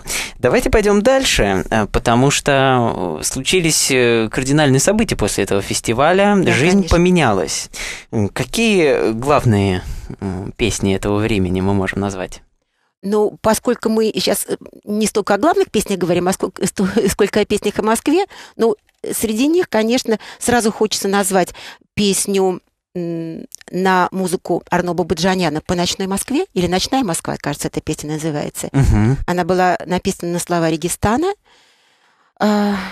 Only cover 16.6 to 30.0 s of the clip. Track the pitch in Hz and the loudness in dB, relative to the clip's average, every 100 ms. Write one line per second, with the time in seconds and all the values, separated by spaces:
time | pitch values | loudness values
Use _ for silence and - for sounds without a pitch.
16.6 | 190 - 190 202 214 - 202 214 208 208 | -4 -2 0 0 0 2 0 2 0 -2
17.6 | 208 - 214 226 - 330 392 - - - | -2 -2 0 0 2 0 0 -8 -16 -2
18.6 | 226 - _ _ - - 220 214 277 339 | -2 -2 _ _ -8 -4 -2 0 2 2
19.6 | 359 220 220 247 - 214 - - - 240 | 0 0 0 0 0 -4 -6 -8 0 2
20.6 | 226 - 214 - 202 202 190 190 175 - | 2 0 -2 -2 0 0 2 2 0 -4
21.6 | - - _ - 208 190 - 196 190 180 | -18 -20 _ -2 0 0 0 0 0 -2
22.6 | - _ _ 180 170 170 165 165 - - | -8 _ _ -8 -6 -6 -8 -10 -14 -20
23.6 | - 175 190 185 180 190 185 185 - 165 | -8 -2 2 2 2 -2 -2 -4 -2 -4
24.6 | - 180 180 170 170 165 185 185 165 151 | -2 -2 -2 -2 -2 0 0 0 0 -2
25.6 | - 180 175 - 190 196 - 269 381 202 | -4 -2 -2 -4 -4 -4 -2 -2 -2 -2
26.6 | 175 180 - 269 233 165 - 143 147 147 | 0 0 0 0 0 -2 -6 -6 -6 -6
27.6 | 156 - - 156 151 156 156 147 - - | -6 -6 -6 -6 -6 -6 -4 -4 -6 -8
28.6 | - 139 127 110 107 139 - 175 170 185 | -2 2 4 4 2 0 0 -2 0 2
29.6 | 180 175 - 180 | 2 0 -2 -4